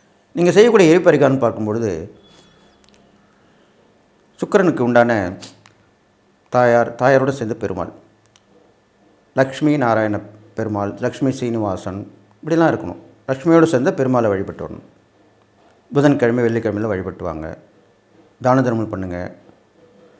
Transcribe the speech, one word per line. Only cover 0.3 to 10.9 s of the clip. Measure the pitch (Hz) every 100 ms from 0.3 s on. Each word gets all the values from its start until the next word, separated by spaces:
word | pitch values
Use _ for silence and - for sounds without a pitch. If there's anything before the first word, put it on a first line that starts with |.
நீங்க | 175 175
செய்யக்கூடிய | 180 233 214 160 175
எரிபரிகாரம்னு | 170 143 139 135
பார்க்கும்பொழுது | 117 98 107 113 110 80 98 - _ _ _ _ _ _ _ _ _ _ _ _ _ _ _ _ _ _ _ _ _ -
சுக்கிரனுக்கு | - 208 180 117
உண்டான | 120 120 120 110 90 98 - - - _ _ _ _ _ _ _ _
தாயார், | 123 123 120 117
தாயாரோட | - 127 135 135
சேர்ந்து | 135 110 110
பெருமாள், | 98 90 85 - _ _ _ _ _ _ _ _ _ _ _ _ _
லக்ஷ்மி | 131 135 - 151 147
நாராயண | 120 110 110 104 - - _
பெருமாள், | - 107 101 101